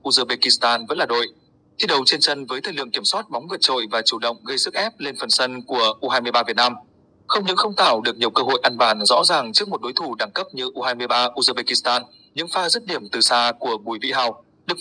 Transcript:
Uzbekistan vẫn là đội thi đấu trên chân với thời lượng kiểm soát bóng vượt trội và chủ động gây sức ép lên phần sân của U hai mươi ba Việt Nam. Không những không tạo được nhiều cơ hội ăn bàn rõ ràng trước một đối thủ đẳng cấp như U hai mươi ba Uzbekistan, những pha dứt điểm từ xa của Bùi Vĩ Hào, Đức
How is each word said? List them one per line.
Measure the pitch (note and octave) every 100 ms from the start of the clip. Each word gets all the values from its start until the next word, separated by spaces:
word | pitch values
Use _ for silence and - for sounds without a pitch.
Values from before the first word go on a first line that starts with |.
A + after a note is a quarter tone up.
Uzbekistan | C#3 C3 F3+ B2 C3+ - A#2+ A#2 A#2
vẫn | D#3
là | C#3
đội | A#2 A#2 - _ _ _ -
thi | -
đấu | C#3 B2+
trên | D3+
chân | D#3 C#3+ B2+
với | B2+
thời | G3+
lượng | D3+ B2+
kiểm | - G2+
soát | G3 G#3+
bóng | A#2 F2
vượt | F#3+
trội | - C3 A2
và | A2+
chủ | A2 A2+
động | A#2 A2+ A2+
gây | C3
sức | -
ép | - G#3+ -
lên | C#3+ B2+
phần | A#2+
sân | - B2+ B2+
của | B2 B2+ A2 G#2+
U | C3
hai | B2
mươi | A#2+
ba | A#2+
Việt | A#2 A2
Nam. | B2 B2 - _ _ _ -
Không | G#3+ F#3+
những | F#3
không | G#3+
tạo | G3+ F3 A2+
được | A#2 A2+
nhiều | A#2+
cơ | -
hội | B2+ C3+
ăn | B2+ A#2+
bàn | A#2 G#2+ G#2
rõ | B2
ràng | - E3 A#2
trước | G#2 G2
một | F#2
đối | A#2
thủ | C3 F4 A2
đẳng | A2
cấp | - -
như | C3 B2+ B2+
U |
hai | B2 A#2+
mươi | B2
ba | A#2+ B2
Uzbekistan, | C3 B2+ B2 B2 B2 B2 B2 B2 _ _
những | C#3+ E3+
pha | G3 E3+
dứt | A#3 F#3+
điểm | D#3 G#2
từ | A#2+
xa | - B2 A#2+ A#2+
của | B2 A2
Bùi | G#2+ A2+
Vĩ | C3
Hào, | C3 B2 - - _ -
Đức | F3